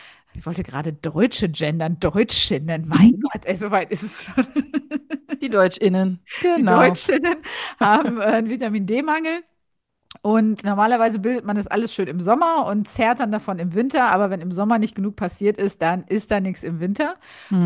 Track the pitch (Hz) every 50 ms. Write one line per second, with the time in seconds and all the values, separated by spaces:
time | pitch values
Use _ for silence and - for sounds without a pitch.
0 | - - - _ _ _ - - - 160 170 - 180 - 131 135 151 165 151 -
1 | - 160 151 156 220 247 - - 220 190 151 - 160 147 156 165 160 160 170 -
2 | - 165 143 202 240 226 - - - - 196 135 151 160 165 160 165 160 - 139
3 | 190 233 247 202 240 277 - 214 - - 190 180 208 208 202 190 170 - 208 -
4 | 208 208 - - - - - - 247 - - 302 - - - 302 - - 302 294
5 | - - 320 285 _ - 311 269 277 262 220 202 185 180 180 - - 196 185 185
6 | 190 190 185 175 _ - - - - 359 339 339 240 190 180 180 - - 180 -
7 | - - - 311 277 349 - 311 - - - - - - - - 226 208 208 277
8 | 311 240 240 226 202 214 214 226 226 220 240 247 262 220 208 214 196 175 214 254
9 | 285 320 302 320 320 320 330 349 339 _ _ _ _ _ _ _ _ _ _ _
10 | _ - - - - 208 214 226 214 220 214 202 - 202 202 196 208 220 247 233
11 | 226 226 220 208 190 233 254 240 - 202 208 208 196 - - 208 233 220 - -
12 | 190 151 151 180 175 185 226 285 339 330 330 311 254 - 202 214 202 - - -
13 | 226 220 247 233 269 208 208 214 - - 190 170 170 180 165 202 247 269 294 311
14 | 247 226 180 190 208 190 190 170 160 180 175 180 202 220 240 220 208 220 - -
15 | 190 208 208 - 208 175 - - 202 202 208 - 202 202 - - 165 165 175 185
16 | 180 - 185 214 202 - 214 202 190 190 180 - - 160 175 160 170 180 202 -
17 | 302 294 370 - - - - - - - 196 180 175